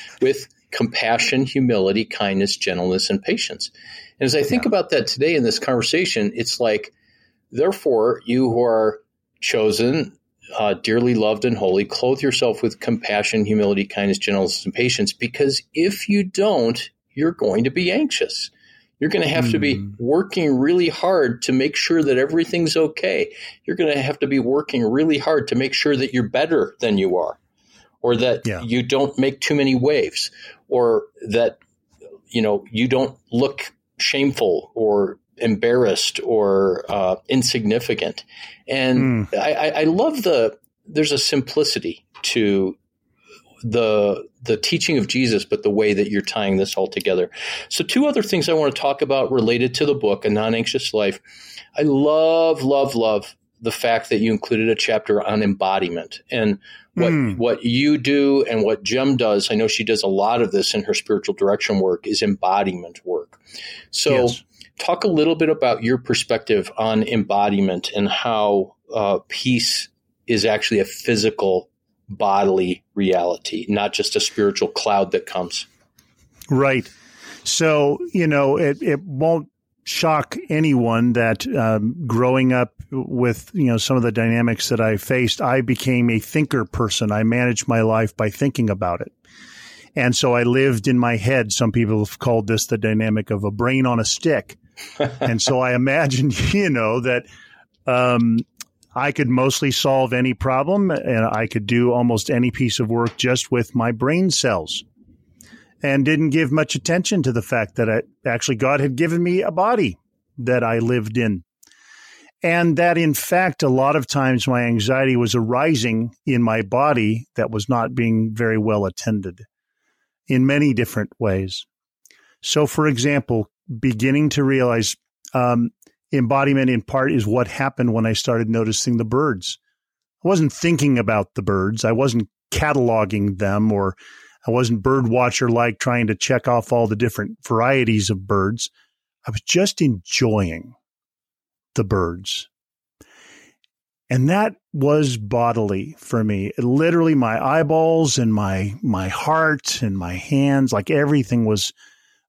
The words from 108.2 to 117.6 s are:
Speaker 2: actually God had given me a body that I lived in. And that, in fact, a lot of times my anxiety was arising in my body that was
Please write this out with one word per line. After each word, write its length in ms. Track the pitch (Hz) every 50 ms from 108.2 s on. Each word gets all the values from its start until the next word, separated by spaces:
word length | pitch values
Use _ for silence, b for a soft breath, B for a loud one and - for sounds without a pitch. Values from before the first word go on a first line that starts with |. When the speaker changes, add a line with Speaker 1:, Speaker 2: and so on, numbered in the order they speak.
| -
Speaker 2:
actually 300 | 131 117 117 - - 127
God 220 | 107 135 131 143 139
had 160 | 143 139 127
given 280 | 123 165 160 170 170 175
me 180 | 175 180 185
a 100 | - -
body 460 | 160 180 196 226 247 220 165 101 85 - _ _ _ _ _ _ _
that 260 | - 120 123 123 123 120
I 160 | 113 117 117
lived 380 | 113 120 123 120 107 107 110
in. 260 | 120 117 110 98 87 - _ _ _ _ B B B B B B B B B B B B B B _
And 360 | - 165 170 175 170 170 147
that, 200 | 170 170 175 170
in 160 | 170 165 156 135
fact, 500 | - - - 180 180 185 175 - - 156
a 60 | 135
lot 280 | 127 131 135 139 151
of 100 | 156 123
times 400 | - - 143 135 131 127 117 -
my 160 | 135 123 123 120
anxiety 540 | 120 117 110 101 123 131 131 135 131 127
was 180 | 120 120 107 123
arising 800 | 120 113 110 123 127 151 165 156 113 113 120 110 110 117 117 - _ -
in 160 | - 131 120
my 200 | 120 113 110 113
body 640 | 104 95 117 123 143 151 135 120 107 104 113 117 131 _ -
that 160 | 120 110 -
was 160 | 110 104